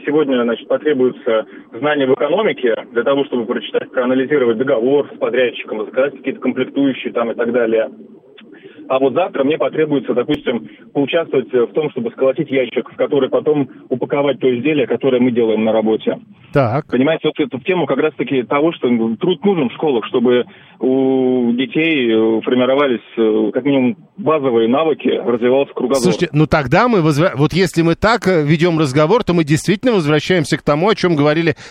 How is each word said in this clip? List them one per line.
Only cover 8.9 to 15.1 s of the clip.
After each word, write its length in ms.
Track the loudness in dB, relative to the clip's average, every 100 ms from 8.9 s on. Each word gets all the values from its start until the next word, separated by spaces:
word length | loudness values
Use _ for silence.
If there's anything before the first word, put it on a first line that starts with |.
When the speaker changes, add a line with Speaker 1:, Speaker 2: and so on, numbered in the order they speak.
| 0
Speaker 1:
вот 140 | 0 0
завтра 280 | -2 0
мне 140 | 0 0
потребуется, 560 | -2 -2 0 0 -2
допустим, 560 | -2 -2 -4 -4 -6 -8 -20 -8
поучаствовать 580 | -4 -2 -2 0 -2 0
в 220 | 0 0
том, 180 | -2 -4
чтобы 180 | -4 -8
сколотить 380 | -2 0 0 -2
ящик, 400 | -2 -2 -4 -6
в 60 | -4
который 320 | -2 0 0
потом 420 | 0 0 0 -2 -8 -8
упаковать 500 | -6 -4 -2 -2 0
то 80 | 0
изделие, 400 | 0 0 0 0
которое 320 | -2 0